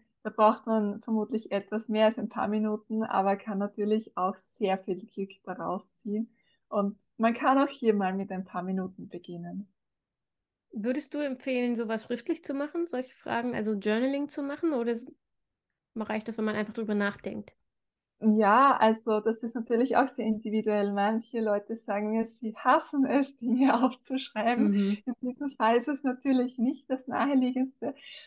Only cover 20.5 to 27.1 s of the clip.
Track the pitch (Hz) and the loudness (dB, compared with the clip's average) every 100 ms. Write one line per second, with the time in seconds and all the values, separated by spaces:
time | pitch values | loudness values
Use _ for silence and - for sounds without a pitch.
20.5 | 214 214 208 202 202 202 220 226 233 220 | -2 0 0 0 2 0 0 -4 -4 0
21.5 | 208 208 226 - 202 214 226 226 - 220 | 0 -2 -10 -4 -4 0 -2 -2 -6 -10
22.5 | 214 - 302 330 294 262 254 269 - 233 | -4 2 2 2 0 2 4 0 -4 -2
23.5 | 247 262 240 254 - - 262 - 214 226 | 4 4 4 2 0 -6 -6 -6 -2 0
24.5 | 240 214 202 196 208 - 240 247 254 285 | 2 2 2 2 0 -4 -8 -6 -6 -8
25.5 | - 220 240 240 277 269 254 277 254 247 | 0 4 4 2 -2 -2 -2 2 2 2
26.5 | - 233 - - - - | 0 -2 -2 -4 -6 -4